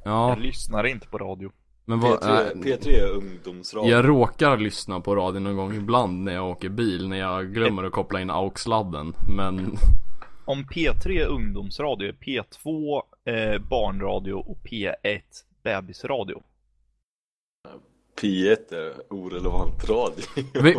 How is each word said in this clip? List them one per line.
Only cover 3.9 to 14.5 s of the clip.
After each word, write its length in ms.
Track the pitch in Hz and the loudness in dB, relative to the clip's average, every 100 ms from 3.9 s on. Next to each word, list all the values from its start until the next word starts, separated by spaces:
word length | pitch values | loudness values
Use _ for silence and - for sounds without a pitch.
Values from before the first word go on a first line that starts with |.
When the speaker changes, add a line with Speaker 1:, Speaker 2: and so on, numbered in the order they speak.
Speaker 1:
jag 160 | 117 131 | 4 6
råkar 500 | 139 113 - 151 123 | 4 4 2 2 2
lyssna 420 | 107 - - 92 | -2 -6 -8 -6
på 160 | 92 101 | -2 0
radio 240 | 92 95 | 0 -4
någon 160 | 98 98 | -4 -4
gång 180 | 95 107 | -6 -6
ibland 480 | 101 120 107 90 | 0 2 2 -2
när 100 | 95 | -4
jag 160 | 90 92 | -4 -6
åker 200 | 90 92 | -6 -8
bil, 380 | 104 113 90 95 | -4 -2 -2 -4
när 80 | 95 | -6
jag 360 | 95 92 95 | -4 -4 -6
glömmer 300 | 110 117 98 | -2 -2 -2
att 80 | 92 | -4
koppla 300 | 98 92 95 | -6 -4 -4
in 80 | 92 | -4
aux-sladden, 840 | 82 98 - 117 110 98 76 78 - - 98 | -4 -4 -6 -2 -2 -2 -6 -4 4 6 6
men 420 | 98 95 95 98 - - - - - - - | 2 -2 -4 6 10 10 8 2 -2 -10 -6
Speaker 2:
Om 220 | 139 139 | -6 -6
P 220 | 170 151 - | -2 2 2
tre 180 | 190 180 | 2 0
är 60 | 151 | 0
ungdomsradio, 800 | 139 - 104 98 - 147 110 98 | 0 -2 -2 -6 -6 -6 -4 -6
är 60 | |
P 280 | - - 127 98 - | -8 -8 -8 -8 -12
två, 340 | 151 160 151 143 - _ - | -8 -6 -4 -6 -6 _ -6
eh, 360 | 113 107 104 104 | -2 0 -2 -2
barnradio 640 | 123 104 95 98 101 98 | -2 0 -2 -4 -4 -4
och 300 | 95 - | -6 -8